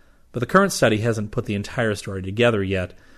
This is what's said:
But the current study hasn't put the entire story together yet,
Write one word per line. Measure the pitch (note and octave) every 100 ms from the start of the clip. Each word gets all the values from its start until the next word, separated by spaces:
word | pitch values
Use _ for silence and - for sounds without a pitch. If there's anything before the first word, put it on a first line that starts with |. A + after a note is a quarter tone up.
| _ _ _
But | A#2+
the | A#2+
current | F#3+ G3
study | - A#2+ G#2+
hasn't | A#2 G#2+ G#2
put | - A2
the | G2+
entire | G2+ - A#2 G2+
story | - F#2+
together | F#2 G#2 A#2+ G#2+
yet, | F#2+ F#2+ F2+ - -